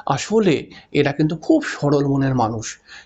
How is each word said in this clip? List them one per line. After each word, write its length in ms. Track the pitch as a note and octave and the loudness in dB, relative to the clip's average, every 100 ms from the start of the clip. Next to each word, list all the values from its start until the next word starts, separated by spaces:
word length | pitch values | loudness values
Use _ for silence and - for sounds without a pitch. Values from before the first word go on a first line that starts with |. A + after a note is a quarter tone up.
| - | -4
আসলে 640 | C#3 - G#3+ G3 B2+ - - - | -4 0 2 2 0 -2 -18 -4
এরা 200 | - C#3 | 0 0
কিন্তু 240 | C#3 D#3 C3+ | 2 -2 -2
খুব 280 | - D#3+ | 2 2
সরল 440 | D3+ - C#3+ C#3+ C#3 | 0 -4 0 0 0
মনের 280 | C#3 C3+ C3 | 0 0 0
মানুষ, 440 | A2 A2+ G#2+ - - - | 0 -2 -10 -14 -20 -20